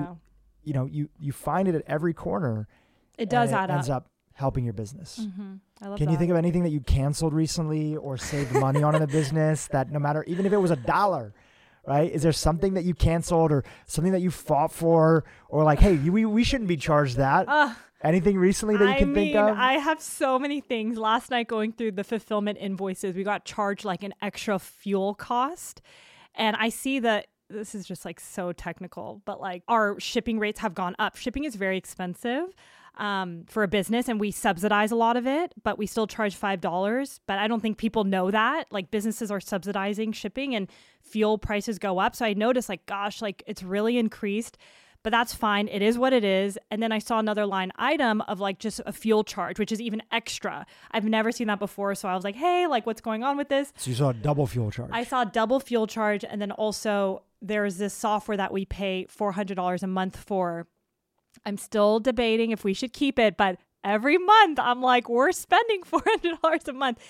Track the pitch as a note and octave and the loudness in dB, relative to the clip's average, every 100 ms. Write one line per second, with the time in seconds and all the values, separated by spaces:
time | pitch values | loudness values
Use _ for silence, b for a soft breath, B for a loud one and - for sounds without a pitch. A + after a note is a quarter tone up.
0 | F3 E3+ _ _ _ _ D3 C3+ C3+ D3 | -4 -10 _ _ _ _ -6 -4 -2 -4
1 | D3 _ C#3+ - - E3 F#3+ D#3+ - D3+ | -6 _ -8 -6 -4 0 0 0 -2 -2
2 | E3+ D#3+ F3 G3 D3 A2 G#2+ b b b | -2 -2 -4 -2 -2 -4 -6 b b b
3 | b - A3 A#3+ A#3 A3+ F#3+ - C3 C3 | b -10 -2 2 2 0 0 -2 0 -4
4 | - _ _ - C3+ C3 A#2+ G#2+ G#2 C#3+ | -6 _ _ -4 -2 -2 -4 -4 -8 -10
5 | F3 - G#3+ F#3 G3 F#3+ _ _ G3+ G3+ | -16 -10 -10 -10 -12 -14 _ _ -12 -4
6 | D3+ B3 F3 E3+ E3+ E3+ F3 D3+ B2+ C#3 | 0 2 2 2 2 2 0 -2 0 2
7 | C3+ D3 D#3+ D3+ D#3+ - D#3 D#3 D3+ D3+ | 2 0 0 2 0 -2 -2 -2 -2 -4
8 | C#3+ C3 - C#3+ C#3 A3+ C3+ C#3+ D3+ D#3 | -6 -8 -6 -4 0 2 4 4 4 4
9 | D3+ D3+ D3 D#3+ D#3 D#3 - C#3 C3 D3 | 2 2 2 2 2 0 0 -2 0 -2
10 | C#3+ D3+ - F3 G3 G#3 F3+ D#3 A#2 E3 | -2 -2 -4 -2 2 4 4 2 2 2
11 | G3+ E3 A2 b b b b b - C#3+ | 2 0 -6 b b b b b -2 2
12 | E3+ D#3+ D#3 D3 D#3+ D#3+ G3 F#3+ F3 E3+ | 2 2 2 2 2 2 0 0 0 2
13 | E3 E3+ - E3+ D#3+ C#3+ B B B - | 2 2 2 4 4 4 B B B -2
14 | F3 F#3+ F3+ - - C#3+ D#3 - E3 E3 | 2 2 0 -4 0 2 2 0 4 6
15 | D#3+ D#3+ B B B C#3+ D#3 D3 G#3+ E3 | 8 6 B B B 2 4 8 8 8
16 | D3+ G3 A3 G#3+ A#3+ C4+ G#3 E3 D3 D3 | 4 2 2 2 2 0 0 -2 2 2
17 | C#3+ B2 C3+ D#3 F#3+ D4 C#4 A3+ B B | 2 2 2 2 2 2 2 0 B B
18 | D3+ F3+ F3+ F#3+ F#3 G3+ G#3+ G#3 G3+ C4+ | 2 4 4 4 4 4 0 4 4 6
19 | C#4+ C#4+ D4+ B3 G#3 G#3+ B3+ C#4+ C#4+ D#4 | 4 4 2 4 4 4 2 2 2 -2
20 | - - C#4 C4 C#4+ C#4+ - A#3 A3 A3+ | -4 -2 0 2 0 -4 -4 -4 -4 -2
21 | A3 A#3 - B3 A#3 A3 G#3+ - A3+ F#3+ | 0 0 0 -4 -2 -2 -2 -2 -4 -4
22 | G3 A3+ - G#3+ G#3 G#3 G3+ F#3+ G3 F#3 | -4 -6 -2 -2 -2 -4 -6 -4 -4 -4
23 | G3 F3+ G3 G3 - - G3+ G3+ G#3 F3 | -4 -4 -2 -4 -4 -4 -2 -2 -4 -6
24 | G3+ - G3+ - - F#3+ - - G3+ G3 | -8 -8 -8 -6 -2 -2 -4 -12 -4 -2
25 | G3 G#3 - A#3+ C4+ F4+ - - B B | -2 -4 -4 -2 -2 -4 -14 -18 B B
26 | B B B - A3 G#3 A3+ - C4+ C4+ | B B B -2 -2 0 -2 -2 -2 0
27 | A#3 G#3 - _ _ G#3 G#3+ G#3+ F3+ F3 | 2 0 -2 _ _ -14 -10 -12 -10 -12
28 | F3+ E3+ - - F3+ F3 F3 E3+ F3+ - | -12 -14 -14 -8 -6 -6 -10 -12 -14 -12
29 | A2 G#3 - G3 G3 F3+ - A3+ G#3 G3+ | -14 -12 -12 -10 -8 -10 0 2 2 -2
30 | - A#3+ A3 A3 G#3 G#3+ A3 E3 F3+ F#3 | -4 -4 -2 -2 -2 -2 -6 -4 -6 -2
31 | G#3 - - C4+ D4+ G#3+ F#3+ F#3+ - - | -4 -4 -8 -6 -8 -4 -2 -2 -6 -10
32 | F#3 F3 A#3+ B3+ F4+ - B B B - | -8 -6 -4 -4 -4 -10 B B B -8
33 | G#3 G3 F3+ E3+ - A3 G3+ G#3 F3+ A#3 | -4 -4 -6 -10 -8 -2 0 0 0 -2
34 | B3 A3 G#3 - A3 F3 G#3 G#3 G#3+ A3+ | 0 -2 -2 0 0 0 2 2 2 2
35 | A#3 A#3+ B3 C#4+ F4 - A3 - G#3 - | 2 2 0 -2 -2 -4 -6 -4 -4 -2
36 | G#3+ - G#3 F3+ G#3 G3 F3 F3 G3+ A#3+ | -4 -2 -4 -2 -4 -2 -2 -2 0 -2
37 | C#4 - - G3 G#3+ A3+ A3 G#3 A3+ A3+ | -4 -10 -6 -2 0 0 -2 -2 -2 0
38 | G3 F#3+ F#3 G#3+ A3+ D#4 - G3+ F3+ G#3+ | 2 2 2 2 2 0 -4 -8 -4 -4
39 | A3 G#3+ A3 G3+ - G3+ E3+ G3+ G3 G#3 | -4 -4 -4 -6 -4 -6 -4 -4 -2 -2
40 | A3 G#3+ B3+ - C#4 A#3+ F#3+ b b b | -4 -6 -8 -6 -4 -4 -4 b b b
41 | _ G#3+ G#3+ G#3+ - G#3 G3+ G3 G3+ F#3 | _ 0 2 2 0 -4 -4 -6 -2 0
42 | G#3+ - A3+ G3+ A3 B3+ A#3 F#3+ - G3+ | 0 0 -2 0 2 2 -2 -8 -8 -6
43 | G3+ - A3 F#3+ - G#3+ F#3 G3+ G#3+ A#3+ | -6 -6 -8 -8 -12 -12 -4 -2 0 2
44 | A3+ - G#3 G3+ A#3 - b b b b | 0 -2 -4 -4 -6 -12 b b b b
45 | A3 A3+ A#3+ - A3 G3+ G#3 G3+ G3+ A#3+ | -2 0 0 -2 0 0 0 0 2 4
46 | C4 C4 G3+ F#3+ G3+ G3 - G#3+ A3+ A3 | 4 4 4 2 0 -4 -8 -4 -2 -2
47 | - A3+ G#3+ G#3 G#3 G3 F#3 - B3 D#4 | -2 0 0 0 -2 -2 -4 -4 -2 2
48 | B3+ G#3+ - F#3+ G3 F#3+ A3 - G#3+ - | 2 0 -2 -4 -4 -4 -8 -8 -12 -6
49 | A3 G#3+ G#3+ - F3 F3+ G#3 A3 A#3 A3 | 2 2 2 -4 -6 -4 -4 -4 -4 -8
50 | - A#3 - - G3 D#3+ - B B A3+ | -4 -6 -4 -8 -6 -8 -12 B B -4
51 | G#3+ A3 A3 A#3+ A3+ G3+ G3+ - G3+ G3 | 0 0 0 -2 -2 -2 -4 -4 -4 -4
52 | G3+ F#3 F#3+ G#3+ E4+ F4+ F4+ B3 A3+ A3 | -4 -4 -4 -2 0 2 2 0 -2 -6
53 | A3+ A3 B3+ C#4+ C#4 C#4 C#4 - - A#2+ | -4 -2 -2 -2 0 0 -2 -8 -6 0
54 | C#3 A#2+ D3 C#3+ C3+ B2 G#2+ - B2+ A3+ | 0 0 -2 0 0 -2 -4 -4 -6 -6
55 | - B3+ A3+ A3+ A3 C4 - A#3 A3 A3+ | -2 -2 0 0 2 0 0 -2 -2 -2
56 | G#3+ G#3 A3+ G#3 G3+ - G#3+ G#3 A3 G3+ | 0 -2 -4 -6 -6 -2 -4 -2 -2 0
57 | G3 F#3+ - _ F#3+ G#3+ G3+ F3+ G3+ - | 0 -2 -10 _ -4 -2 -2 -2 -6 -2
58 | A3+ G#3 - G#3 F#3+ G3 G3 - G3 F#3 | -2 -2 -2 -4 -2 -4 -6 -4 -4 -4
59 | - - G#3 F#3 G3 F#3+ F3+ F3+ F#3+ F#3 | -6 -4 -4 -2 -4 -2 -2 -2 -2 -2
60 | F#3 - - G3 F3 E3+ E3 _ _ _ | -4 -6 -4 -2 -2 -4 -10 _ _ _
61 | _ _ _ _ - G3+ - G#3+ G#3 A3 | _ _ _ _ -10 -10 -4 4 4 4
62 | A3+ A#3+ A#3 A3+ A3+ A3 G3+ F#3+ B3+ - | 2 0 2 2 0 0 -2 -2 -4 -2
63 | C#4+ B3+ A3 F3 G3 F3+ _ _ G3 G#3+ | 0 4 2 4 0 0 _ _ -2 0
64 | B3+ E4+ F4+ G#4+ G4+ C#4+ A#3+ B3 B3+ B3 | 2 2 8 8 8 6 0 2 4 4
65 | A#3 A#3+ C#4+ F4 - F4+ A#4 G4+ F4 E4+ | 4 2 2 0 2 2 4 -2 0 0
66 | - A4 E4+ E4 D#4+ D#4 - B3+ C4+ A#3+ | 2 2 0 0 0 0 -2 -4 -4 -4
67 | B | B